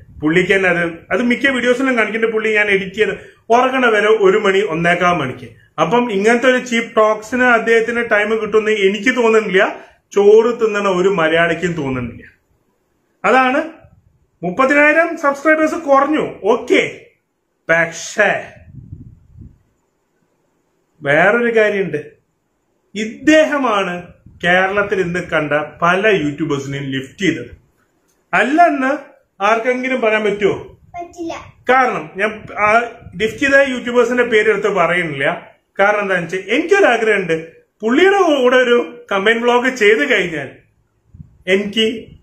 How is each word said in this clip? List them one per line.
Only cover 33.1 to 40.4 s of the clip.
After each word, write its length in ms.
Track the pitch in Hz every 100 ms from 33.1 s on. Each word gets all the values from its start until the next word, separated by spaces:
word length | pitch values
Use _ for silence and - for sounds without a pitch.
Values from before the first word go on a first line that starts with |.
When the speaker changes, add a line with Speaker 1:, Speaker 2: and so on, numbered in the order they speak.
| 175
Speaker 1:
ലിഫ്റ്റ് 240 | 214 214
ചെയ്ത 300 | 277 277 269
യൂട്യൂബേഴ്സിന്റെ 540 | 254 240 240 240 247
പേരെടുത്ത് 440 | 240 220 214 202 214
പറയുന്നില്ല. 840 | 185 165 175 170 139 143 180 - _ _ -
കാരണം 200 | 196 214
എന്താണെന്ന് 380 | 196 185 165 185
വെച്ചാൽ 180 | 190 247
എനിക്കൊരാഗ്രഹമുണ്ട്, 960 | 339 392 320 233 220 208 175 160 160 - _ _
പുള്ളിയുടെ 400 | 214 262 370 403
കൂടെ 340 | 349 285 247 254
ഒരു 500 | 247 240 - - -
കമന്റ് 320 | 233 196 233
vlog 320 | 240 240 254 254
ചെയ്ത് 360 | 208 226 285
കഴിഞ്ഞാൽ 380 | 220 180 156